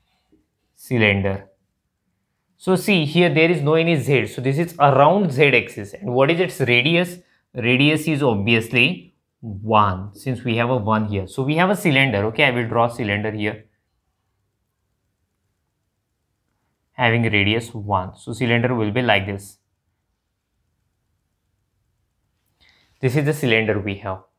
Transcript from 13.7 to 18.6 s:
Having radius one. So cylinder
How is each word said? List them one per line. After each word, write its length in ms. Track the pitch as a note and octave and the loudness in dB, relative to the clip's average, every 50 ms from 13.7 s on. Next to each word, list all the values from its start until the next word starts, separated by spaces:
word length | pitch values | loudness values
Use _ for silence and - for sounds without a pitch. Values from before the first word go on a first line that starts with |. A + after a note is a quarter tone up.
| _ _ _ _ _ _ _ _ _ _ _ _ _ _ _ _ _ _ _ _ _ _ _ _ _ _ _ _ _ _ _ _ _ _ _ _ _ _ _ _ _ _ _ _ _ _ _ _ _ _ _ _ _ _ _ _ _ _ _ _ _ _ _ _ _ | _ _ _ _ _ _ _ _ _ _ _ _ _ _ _ _ _ _ _ _ _ _ _ _ _ _ _ _ _ _ _ _ _ _ _ _ _ _ _ _ _ _ _ _ _ _ _ _ _ _ _ _ _ _ _ _ _ _ _ _ _ _ _ _ _
Having 380 | - B2 A#2 A2+ A#2+ A#2 A2+ | -2 0 2 2 2 0 0
radius 440 | G#2+ G#2 G2 G2+ G#2+ A#2 A#2+ - - | 0 2 2 2 0 -2 -4 -6 -10
one. 420 | A2 G2+ G2+ G2+ F#2+ F2+ F#2 - - | -12 -6 -4 -2 -2 -2 -6 -10 -16
So 160 | - - A#2 | -14 -14 -8
cylinder 400 | A#2 B2+ A#2 A#2 A#2 | -4 -2 0 0 0